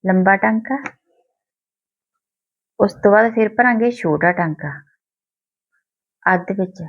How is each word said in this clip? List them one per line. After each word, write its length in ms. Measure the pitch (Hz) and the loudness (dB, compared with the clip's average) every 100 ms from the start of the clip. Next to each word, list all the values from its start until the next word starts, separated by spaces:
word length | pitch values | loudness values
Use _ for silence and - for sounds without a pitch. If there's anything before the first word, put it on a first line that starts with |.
ਲੰਬਾ 320 | 190 185 185 196 | 0 2 4 2
ਟਾਂਕਾ, 460 | 220 220 220 277 277 - _ _ _ _ _ _ _ _ _ _ _ _ _ _ _ _ _ _ | 2 -2 -4 -8 -8 -18 _ _ _ _ _ _ _ _ _ _ _ _ _ _ _ _ _ _
ਉਸ 140 | 202 | -2
ਤੋਂ 180 | - 202 | 2 4
ਬਾਅਦ 200 | 208 226 | 4 2
ਫਿਰ 200 | 226 214 | 0 -2
ਭਰਾਂਗੇ 360 | 220 247 226 240 | 2 0 2 -2
ਛੋਟਾ 400 | 240 170 151 170 | -2 -4 0 0
ਟਾਂਕਾ 420 | 180 165 156 147 143 _ _ _ _ _ _ _ _ _ _ _ _ _ _ - | 0 -4 -6 -10 -12 _ _ _ _ _ _ _ _ _ _ _ _ _ _ -2
ਅੱਧ 260 | 185 185 196 | -2 -2 -6
ਵਿੱਚ। 220 | 185 - | -6 -8